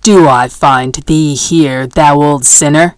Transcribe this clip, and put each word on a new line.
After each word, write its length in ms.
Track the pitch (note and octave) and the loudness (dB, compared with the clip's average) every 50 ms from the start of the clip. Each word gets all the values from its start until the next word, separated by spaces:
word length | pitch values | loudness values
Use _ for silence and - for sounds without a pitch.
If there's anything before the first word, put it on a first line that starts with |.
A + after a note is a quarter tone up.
Do 240 | _ - G#3 F#3+ E3+ | _ 4 4 4 4
I 220 | D3 C3 B2 B2 B2+ | 4 2 0 0 -4
find 460 | - - - D3 C3+ C3 C3 C3 B2+ | -6 -4 -2 0 0 0 -2 -4 -8
thee 400 | - - - D#3+ D#3 D#3 D3+ C#3+ | -10 -6 -4 -2 -2 0 -2 -4
here, 520 | B2+ - - E3 E3 D#3+ C#3 C3 C3 C3 | -6 -6 -4 0 0 0 0 -2 -6 -8
thou 360 | C3 - - D#3 D3 C#3+ D3 | -6 -2 0 2 2 2 2
old 240 | D3 D3 D3 C#3+ B2 | 2 0 0 -2 -2
sinner? 500 | - - - - D3 D3 D3+ E3 F3 - | -2 -2 0 0 0 0 0 0 0 -2